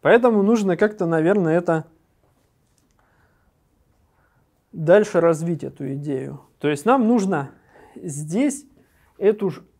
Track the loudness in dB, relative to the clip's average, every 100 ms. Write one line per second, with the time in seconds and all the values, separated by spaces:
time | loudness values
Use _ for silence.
0 | 4 4 4 2 2 2 0 0 0 0
1 | -2 0 2 2 2 0 0 -2 -4 _
2 | _ _ _ _ _ _ _ _ _ _
3 | _ _ _ _ _ _ _ _ _ _
4 | _ _ _ _ _ _ _ -8 4 4
5 | 4 2 2 2 -2 -4 -8 -10 -10 -8
6 | -6 -6 -8 -14 _ _ -4 -2 0 2
7 | 2 0 0 -4 -6 -14 _ _ -20 -16
8 | -12 -12 -6 -2 -2 -4 -16 _ _ _
9 | _ _ 0 0 -4 -6 -18